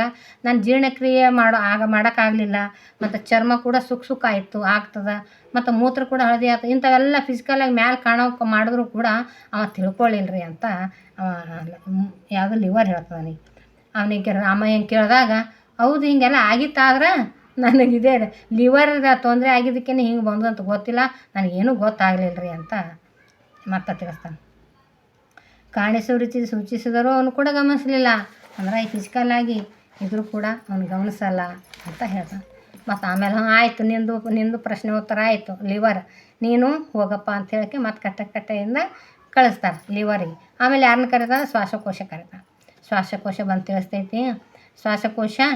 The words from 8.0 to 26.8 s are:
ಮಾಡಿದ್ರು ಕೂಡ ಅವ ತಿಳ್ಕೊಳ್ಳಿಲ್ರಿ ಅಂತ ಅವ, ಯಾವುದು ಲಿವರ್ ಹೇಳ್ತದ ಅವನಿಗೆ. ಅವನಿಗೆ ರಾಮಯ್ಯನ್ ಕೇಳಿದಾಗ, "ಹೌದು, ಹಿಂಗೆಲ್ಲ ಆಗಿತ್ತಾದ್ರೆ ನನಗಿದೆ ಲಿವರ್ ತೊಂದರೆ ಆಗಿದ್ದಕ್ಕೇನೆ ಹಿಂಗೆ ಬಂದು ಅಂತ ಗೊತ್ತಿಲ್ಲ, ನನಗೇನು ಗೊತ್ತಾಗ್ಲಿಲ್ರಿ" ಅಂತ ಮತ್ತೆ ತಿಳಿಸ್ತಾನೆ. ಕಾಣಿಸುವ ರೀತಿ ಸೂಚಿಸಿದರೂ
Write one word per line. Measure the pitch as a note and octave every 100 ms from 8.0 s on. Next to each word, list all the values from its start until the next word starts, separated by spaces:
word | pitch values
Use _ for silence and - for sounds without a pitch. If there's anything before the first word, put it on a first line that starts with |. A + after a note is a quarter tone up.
| A#3 A#3 B3 B3 A3+
ಮಾಡಿದ್ರು | G#3+ A3+ A#3+ A3+
ಕೂಡ | G#3+ A#3 A3 A#3+ - -
ಅವ | G#3+ G3+
ತಿಳ್ಕೊಳ್ಳಿಲ್ರಿ | F#3+ F#3 F#3+ A#3 G#3 F3+ F#3
ಅಂತ | E3+ D#3+ A3+ F3+ F#3 - _ -
ಅವ, | F#3 F3 E3 E3 E3 F3 F#3+ F#3+ G3 - -
ಯಾವುದು | G3 G3 A3
ಲಿವರ್ | F#3 A3 G3
ಹೇಳ್ತದ | E3+ E3 E3
ಅವನಿಗೆ. | D#3+ D#3 _ - _ _ _ G#3+
ಅವನಿಗೆ | G#3 G#3 G3+
ರಾಮಯ್ಯನ್ | G3 G3+ G3+ G#3+ G#3+ G#3
ಕೇಳಿದಾಗ, | A3 G#3+ B3+ A#3 A3 A3+ _ _ -
"ಹೌದು, | A#3+ D4
ಹಿಂಗೆಲ್ಲ | C#4+ C#4 B3 C4+
ಆಗಿತ್ತಾದ್ರೆ | G#3+ A#3 D4 C#4+ C4 C4+ E4 F4 A3+ - _ -
ನನಗಿದೆ | A#3+ C4 B3 A#3+ B3+ B3+ G#3 - -
ಲಿವರ್ | A3+ B3 C#4 D4 D4 C4+ C4
ತೊಂದರೆ | A#3+ B3 C4
ಆಗಿದ್ದಕ್ಕೇನೆ | B3 B3 B3+ B3+ C4
ಹಿಂಗೆ | A#3 A#3 G#3+
ಬಂದು | G#3 A3+
ಅಂತ | G3+
ಗೊತ್ತಿಲ್ಲ, | F#3+ G#3 A3 A#3+ B3+ - _ G3
ನನಗೇನು | F#3 F3+ A#3 A#3
ಗೊತ್ತಾಗ್ಲಿಲ್ರಿ" | G#3+ G#3+ F#3+ F#3 F3+ F3 F3+
ಅಂತ | E3 D#3+ G#3+ E3+ E3 _ _ _ _ _ _ G3+
ಮತ್ತೆ | F#3+ F#3+
ತಿಳಿಸ್ತಾನೆ. | F#3+ F3 D#3+ E3+ D#3 _ _ _ _ _ _ _ _ _ - _ _ _
ಕಾಣಿಸುವ | G#3+ G#3 A3+ A3+ A#3+
ರೀತಿ | A#3+ B3 A3+
ಸೂಚಿಸಿದರೂ | G#3+ G3+ A#3